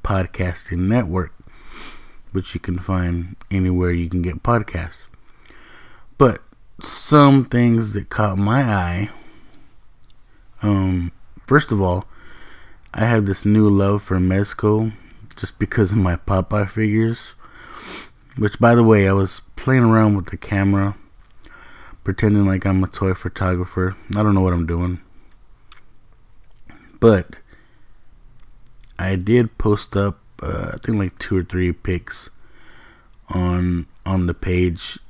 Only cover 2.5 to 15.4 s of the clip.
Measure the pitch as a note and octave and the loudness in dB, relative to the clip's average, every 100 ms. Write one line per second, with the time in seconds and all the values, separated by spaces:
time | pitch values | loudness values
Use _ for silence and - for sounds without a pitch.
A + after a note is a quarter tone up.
2.5 | F2+ - F#2 F2 F#2 F2 F2 F2 G2+ - | -10 -6 -6 -4 -2 -2 -4 -6 -12 -6
3.5 | G2 F#2 F2+ F2+ F2 E2+ F2+ F2 E2 - | -2 0 0 0 0 -2 -2 -4 -4 0
4.5 | A#2 - E2+ E2 - - - - - - | 0 0 -8 -10 -14 -20 -20 -20 -20 -20
5.5 | - - - - - - - C3+ - - | -20 -20 -20 -20 -20 -20 2 2 2 -12
6.5 | _ - - - - - D3 C#3+ C#3 B2 | _ -20 -16 -12 -10 4 6 8 6 4
7.5 | B2 A#2+ A2+ G#2+ G2+ - - G#2+ F#2+ G2+ | 2 4 2 0 -6 -6 -2 0 0 0
8.5 | B2+ B2+ G2+ F2 F2+ G2+ - - - - | 2 2 0 -2 -4 -6 -10 -20 -20 -20
9.5 | - - - - - - - - - - | -20 -20 -20 -20 -20 -20 -20 -20 -20 -20
10.5 | - G#2 G2+ F#2+ F2+ F2 - - - - | -6 -2 0 2 0 -2 -8 -20 -20 2
11.5 | C#3+ - G#2+ F#2 F2+ - - - - - | 2 4 0 0 -2 -6 -20 -20 -18 -18
12.5 | - - - - - A2 A2+ G2 F#2+ G#2 | -20 -20 -20 -14 -2 2 2 2 0 2
13.5 | G#2+ G#2+ G2 G2 G2+ - F#2 F#2 F#2+ G#2 | 4 6 4 2 0 -2 0 2 0 -2
14.5 | - G#2+ G#2+ A2 G#2+ - - - - | -2 0 0 -2 -8 -20 -20 -18 -12